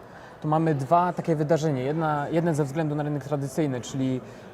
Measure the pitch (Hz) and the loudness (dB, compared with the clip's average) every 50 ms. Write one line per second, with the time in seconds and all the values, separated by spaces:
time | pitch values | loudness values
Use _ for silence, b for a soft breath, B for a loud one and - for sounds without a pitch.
0 | B B B B B B B B - 151 156 160 165 160 151 135 135 127 165 175 | B B B B B B B B -2 0 2 4 4 4 2 2 2 4 4 4
1 | 180 180 165 - 139 170 160 147 160 143 165 143 156 160 139 127 127 139 151 165 | 4 4 0 -2 0 0 0 2 2 2 2 2 2 2 0 0 0 0 0 0
2 | 160 156 151 147 143 113 156 170 165 175 151 143 151 131 120 165 160 147 147 151 | 0 0 0 0 -2 0 0 2 2 2 2 2 0 0 0 -2 0 0 0 -2
3 | 147 147 147 143 135 131 151 139 139 139 - 170 156 139 131 123 - - - 135 | -2 -2 -2 -4 -2 -2 -4 -2 -2 -2 0 0 0 0 0 -4 -6 -6 -2 -2
4 | 131 131 131 127 117 B B B B B | 0 0 0 -2 -4 B B B B B